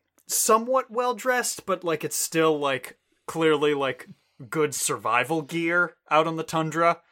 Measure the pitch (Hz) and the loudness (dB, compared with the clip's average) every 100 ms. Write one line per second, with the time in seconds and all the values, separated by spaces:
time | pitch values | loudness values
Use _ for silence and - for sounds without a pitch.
0 | _ _ - - - 220 233 262 247 220 | _ _ -6 0 4 4 4 -2 0 -2
1 | 247 208 254 247 233 - - 185 170 156 | -2 -2 0 0 -2 -6 -4 -4 -2 -4
2 | 147 - - 160 160 151 139 131 - - | -4 -4 -2 2 2 2 0 -2 -6 -18
3 | _ _ - 165 160 147 151 143 135 123 | _ _ -10 0 2 4 2 2 -2 -4
4 | - - _ - 117 156 147 - - 120 | -14 -20 _ -20 -6 -2 -2 -2 -4 -2
5 | 110 120 127 165 139 165 165 175 170 - | 0 0 2 -2 -4 -4 0 0 0 -6
6 | _ 151 160 160 160 160 160 160 170 165 | _ 2 2 -2 -4 -2 -2 2 2 2
7 | _ | _